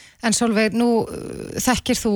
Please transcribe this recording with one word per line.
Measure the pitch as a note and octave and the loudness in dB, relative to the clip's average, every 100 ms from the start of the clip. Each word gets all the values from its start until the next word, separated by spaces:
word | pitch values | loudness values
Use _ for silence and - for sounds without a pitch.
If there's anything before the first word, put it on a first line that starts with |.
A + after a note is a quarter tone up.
| - - | -20 -4
En | A#3 G#3 | -2 0
Sólveig, | A#3 G#3+ A3 G#3+ | 2 2 2 2
nú, | A#3+ A#3 | 2 2
uh, | - - - - G1+ - | 0 -6 -10 -10 -8 -4
þekkir | - A#3 - A#3+ | 0 0 0 -2
þú | A3+ | 0